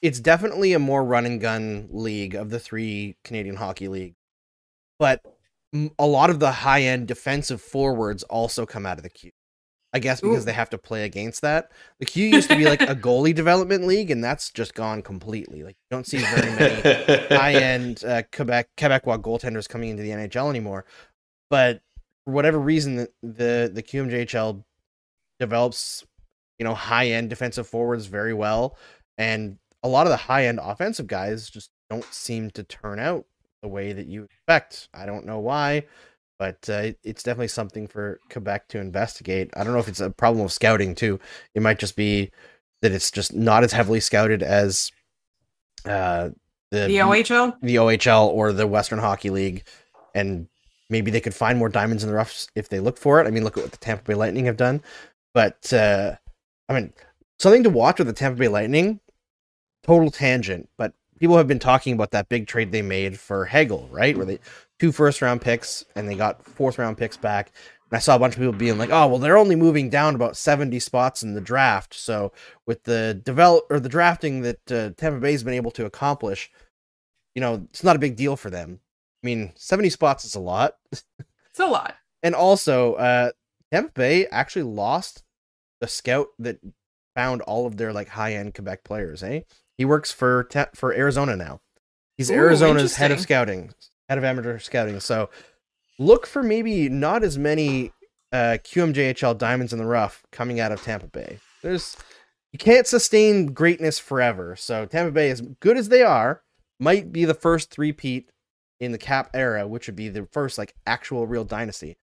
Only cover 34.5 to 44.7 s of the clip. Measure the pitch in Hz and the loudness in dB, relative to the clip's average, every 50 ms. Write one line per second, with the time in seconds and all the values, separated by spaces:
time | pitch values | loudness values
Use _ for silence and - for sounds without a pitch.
34.5 | 165 156 - _ - - - _ _ - 95 98 101 104 - - 110 110 104 117 | 2 2 2 _ -20 -20 -20 _ _ -16 -12 -12 -12 -12 -10 -10 -10 -8 -6 -4
35.5 | 139 147 147 143 147 151 147 _ _ _ _ _ _ _ _ _ _ _ 95 95 | -4 -2 -2 -2 -2 -2 -4 _ _ _ _ _ _ _ _ _ _ _ -8 -8
36.5 | 92 _ - - 104 104 104 110 - - _ 110 110 - - 123 120 117 123 113 | -8 _ -10 -8 -6 -6 -6 -6 -8 -10 _ -14 -14 -10 -6 -6 -4 -4 -4 -6
37.5 | - - 113 101 - 110 107 101 _ 107 104 104 95 - _ _ - 123 98 104 | -6 -8 -8 -8 -10 -12 -14 -12 _ -10 -8 -8 -10 -12 _ _ -14 -10 -6 -6
38.5 | 101 101 _ _ - 110 98 95 87 98 107 113 - - - 92 92 95 92 - | -6 -6 _ _ -10 -10 -10 -6 -4 -4 -4 -4 -6 -14 -8 -6 -4 -4 -4 -6
39.5 | - - 101 110 123 120 113 107 95 - 101 92 95 _ - 113 117 113 104 92 | -6 -8 -4 -2 0 -2 -2 -2 -6 -6 -6 -6 -4 _ 2 4 4 4 0 -2
40.5 | - - - 110 113 107 101 92 87 - - 110 98 95 - - - - - _ | -2 2 4 4 4 4 2 -2 -2 -2 -2 -2 -2 -4 -6 -16 -20 -20 -20 _
41.5 | _ 107 110 110 110 104 - 98 - - 104 104 104 101 98 95 _ _ - - | _ 0 2 2 2 0 -2 -8 -4 -2 0 2 2 0 0 -2 _ _ -20 -20
42.5 | _ _ _ _ _ _ - 110 95 95 - - - - 101 - - 98 113 113 | _ _ _ _ _ _ 0 0 0 0 -2 -4 -2 -2 -6 -4 -4 0 2 4
43.5 | 107 113 120 117 - 120 117 98 113 113 107 - - 110 107 110 110 104 - 67 | 6 6 6 4 2 0 0 2 2 0 0 2 2 2 4 4 2 0 0 2
44.5 | 95 101 104 101 | 2 2 2 2